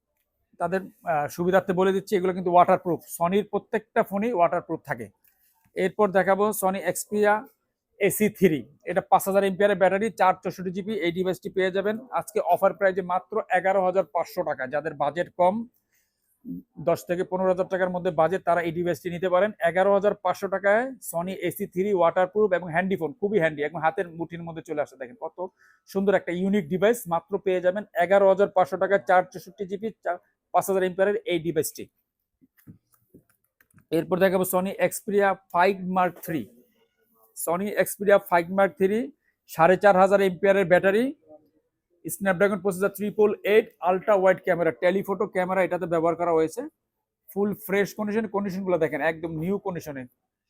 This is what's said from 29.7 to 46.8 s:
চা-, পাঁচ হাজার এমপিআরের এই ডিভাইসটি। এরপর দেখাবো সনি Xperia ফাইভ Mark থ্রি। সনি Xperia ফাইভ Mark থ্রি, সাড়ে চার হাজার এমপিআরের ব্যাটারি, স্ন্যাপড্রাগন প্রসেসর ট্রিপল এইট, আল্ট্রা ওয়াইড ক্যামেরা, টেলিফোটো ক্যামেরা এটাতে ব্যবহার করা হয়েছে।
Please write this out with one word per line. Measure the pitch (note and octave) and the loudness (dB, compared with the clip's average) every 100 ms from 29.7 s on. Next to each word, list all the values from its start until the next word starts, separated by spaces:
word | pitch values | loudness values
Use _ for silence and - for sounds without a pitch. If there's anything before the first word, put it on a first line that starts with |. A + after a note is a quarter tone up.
| F#3+ A3 - | -8 -8 -8
চা-, | - F3+ _ _ _ | -8 -8 _ _ _
পাঁচ | F3 - | -2 0
হাজার | F#3+ | 0
এমপিআরের | F#3 F3+ G3 | -2 0 0
এই | G#3 - F3 | 0 -2 -4
ডিভাইসটি। | E3 D#3 - - - _ _ _ _ _ _ _ - - _ _ _ - _ _ _ _ _ _ _ | -2 -2 -4 -10 -18 _ _ _ _ _ _ _ -20 -20 _ _ _ -20 _ _ _ _ _ _ _
এরপর | D#3+ D#3+ F3+ | -4 -2 2
দেখাবো | F#3+ F#3 | 2 2
সনি | F#3 F3+ G3 - F#3 | 0 -2 -2 -2 -2
Xperia | - - G3 G3 F#3 _ | -2 -2 2 2 0 _
ফাইভ | F3 F#3+ F#3+ F3+ F#3 | 0 2 0 -4 0
Mark | F3+ F3 | -2 -4
থ্রি। | - D#3+ G2+ - _ _ _ _ _ _ _ | -8 -8 -8 -18 _ _ _ _ _ _ _
সনি | - - F3 G3+ | -10 -4 -4 -2
Xperia | - F#3 - G3+ G3+ - | 0 -2 0 4 4 4
ফাইভ | F3 E3+ | 0 0
Mark | F#3+ G3 | 0 0
থ্রি, | - F#3+ G#3+ C#4 - _ _ _ | 2 0 0 -4 -12 _ _ _
সাড়ে | - E3 F#3 | 2 4 6
চার | G3+ F#3 | 6 6
হাজার | F#3+ G3 | 6 4
এমপিআরের | G3 E3+ G3 G3 | 2 2 2 4
ব্যাটারি, | F3 F3 F#3+ G#3 C4+ D#4 _ - _ _ _ _ _ _ D#3 | 4 4 4 2 0 -6 _ -20 _ _ _ _ _ _ -12
স্ন্যাপড্রাগন | - G3 F3 G3+ G3+ | -4 -2 2 2 2
প্রসেসর | G3 F3+ G3 | -2 0 -2
ট্রিপল | G3 G#3 G#3 G#3+ - | -2 -6 2 2 2
এইট, | F#3+ G#3+ A3+ _ | 2 2 2 _
আল্ট্রা | E3+ F#3 F#3 | 0 0 2
ওয়াইড | G3+ F#3+ F3 | 4 4 2
ক্যামেরা, | - E3+ E3 | 0 0 0
টেলিফোটো | D#3 F3+ G3 G3 F#3+ G3+ | 2 0 0 -2 -4 -2
ক্যামেরা | F#3 F3+ F#3 | -2 -2 0
এটাতে | F3 F3 | 0 -2
ব্যবহার | F3 E3+ E3 | -2 0 0
করা | E3 F3 | 0 0
হয়েছে। | D#3+ D#3+ - D4+ - | 2 0 -4 -12 -16